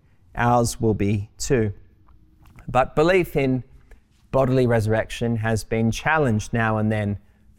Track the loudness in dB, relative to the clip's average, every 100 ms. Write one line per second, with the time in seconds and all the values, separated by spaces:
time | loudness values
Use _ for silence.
0 | _ _ _ -2 2 2 0 0 0 0
1 | 0 -2 -6 -8 -2 0 0 -4 -16 _
2 | _ -20 _ _ -20 -18 -2 0 0 2
3 | 4 2 2 0 0 -2 -6 -18 -20 -20
4 | _ _ _ 0 2 2 2 2 2 0
5 | -2 -4 -4 -2 -2 -2 -2 -2 0 0
6 | 0 0 2 0 -2 -2 0 0 0 -2
7 | -4 -6 _ _ _